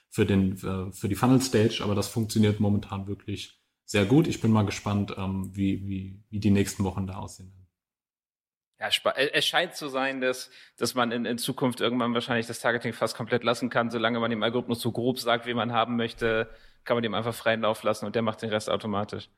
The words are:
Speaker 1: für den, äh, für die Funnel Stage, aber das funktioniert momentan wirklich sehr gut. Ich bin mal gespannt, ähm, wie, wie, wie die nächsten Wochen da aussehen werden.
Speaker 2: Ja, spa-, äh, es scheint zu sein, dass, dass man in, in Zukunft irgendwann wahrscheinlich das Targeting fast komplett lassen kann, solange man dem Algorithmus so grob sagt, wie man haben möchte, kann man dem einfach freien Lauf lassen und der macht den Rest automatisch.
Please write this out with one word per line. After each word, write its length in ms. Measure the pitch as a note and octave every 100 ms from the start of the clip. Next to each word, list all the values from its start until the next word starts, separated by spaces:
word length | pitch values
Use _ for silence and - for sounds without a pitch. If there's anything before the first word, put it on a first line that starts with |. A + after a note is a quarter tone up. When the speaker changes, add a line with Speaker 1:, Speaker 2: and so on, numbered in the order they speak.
| _
Speaker 1:
für 160 | - G#2
den, 280 | G2 F#2+ G2
äh, 360 | G2 F#2+ F#2+
für 160 | - G2+
die 60 |
Funnel 260 | G2 B2 C3
Stage, 400 | B2+ A2+ A2+ -
aber 120 | G2+
das 140 | G2+ G2+
funktioniert 520 | A#2 G#2+ A2 G#2+ G2+
momentan 460 | G#2 G2+ - G2 G2
wirklich 560 | G2 - G2+ - _ _ _
sehr 200 | - G#2
gut. 220 | G2 C3+ D3
Ich 140 | -
bin 100 | A2+
mal 160 | A2 G2
gespannt, 480 | - - G2+ G2 -
ähm, 340 | F#2+ F#2+ F#2+
wie, 340 | F#2+ G2 G2 G2
wie, 340 | F#2+ F#2+ F#2+ _
wie 120 | G#2+
die 100 | G#2+
nächsten 320 | G2+ G2 -
Wochen 220 | F#2+ F2+ F#2+
da 80 | F#2
aussehen 340 | G2+ - F#2
werden. 160 | F#2+ F#2 _ _ _ _ _ _ _ _ _ _ _
Speaker 2:
Ja, 100 | G#2+
spa-, 200 | - G#2+
äh, 180 | - C#3+
es 140 | D#3 -
scheint 280 | D#3 E3+
zu 140 | - D3+
sein, 320 | C3 C3+ C3+
dass, 300 | B2+ B2 - - - -
dass 180 | A#2
man 180 | B2+ A#2+
in, 120 | A#2+
in 140 | A#2 A#2+
Zukunft 420 | - C3 C3 A#2
irgendwann 340 | A2 B2 A#2+
wahrscheinlich 320 | A#2 A#2 A#2+ A2+
das 140 | A#2
Targeting 320 | B2+ A#2 A#2
fast 240 | A2 A2+ -
komplett 280 | A2+ B2
lassen 260 | A2+ A#2+ B2
kann, 200 | B2 A#2
solange 280 | A#2 A2 A#2+
man 100 | A#2
dem 120 | A#2
Algorithmus 380 | A2 B2 A#2+ A#2
so 120 | A#2+
grob 260 | A2+ A#2+ B2+
sagt, 280 | A#2 A#2 A#2+
wie 80 |
man 180 | A#2+ A2
haben 240 | A#2 A#2 A#2+
möchte, 520 | A#2 - A#2 A2 A2+ - - _
kann 100 | -
man 80 | A#2+
dem 120 | A#2
einfach 200 | G2+ A#2
freien 280 | A2+ - A2+
Lauf 200 | A2 A2
lassen 240 | A2+ G#2+ G#2
und 80 |
der 80 | A2+
macht 200 | A2+ G#2
den 80 | A2+
Rest 200 | G#2+ -
automatisch. 580 | G2+ A2 G2+ G#2 G2 -